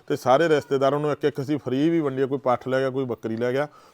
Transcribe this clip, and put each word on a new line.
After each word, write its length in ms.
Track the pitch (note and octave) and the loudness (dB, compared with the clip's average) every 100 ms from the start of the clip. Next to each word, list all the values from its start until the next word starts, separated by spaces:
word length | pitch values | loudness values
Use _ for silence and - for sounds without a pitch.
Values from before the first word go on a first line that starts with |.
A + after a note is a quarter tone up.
| - | -8
ਤੇ 80 | C#3+ | -2
ਸਾਰੇ 340 | C3 C3+ E3 | 4 4 6
ਰਿਸ਼ਤੇਦਾਰਾਂ 500 | D3 - C#3 C3+ C#3+ | 2 2 0 2 2
ਨੂੰ 120 | D3 | 0
ਇੱਕ 120 | C#3 | -2
ਇੱਕ 180 | D3+ C#3 | -2 -2
ਅਸੀਂ 160 | C3 D3 | -4 -4
ਫ੍ਰੀ 320 | - B2+ D#3 | -4 -2 0
ਵੀ 100 | E3+ | 0
ਵੰਡੀ 220 | D3 C3 | -2 -2
ਆ, 40 | C3+ | -2
ਕੋਈ 120 | C3+ | -2
ਪੱਠ 300 | C3 A#2+ B2+ | 0 -2 0
ਲੈ 120 | C3 | -2
ਗਿਆ, 100 | C3+ | 0
ਕੋਈ 160 | C3 C3 | -2 -4
ਬੱਕਰੀ 320 | A2 A2+ A2+ | -6 -6 -4
ਲੈ 140 | A#2+ | -2
ਗਿਆ। 160 | C3 D3 - - | -2 -4 -8 -20